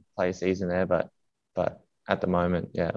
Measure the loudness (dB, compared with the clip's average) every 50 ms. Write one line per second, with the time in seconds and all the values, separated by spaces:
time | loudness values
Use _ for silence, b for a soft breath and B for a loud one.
0 | -10 _ -4 -2 0 0 0 0 0 0 0 0 0 -2 0 0 2 2 2 0
1 | 0 -2 _ _ _ _ _ _ _ _ -4 -2 -2 -2 -4 -8 _ _ _ _
2 | -2 -2 -2 0 0 0 2 2 2 2 0 0 -2 -4 -4 -2 -2 -2 -2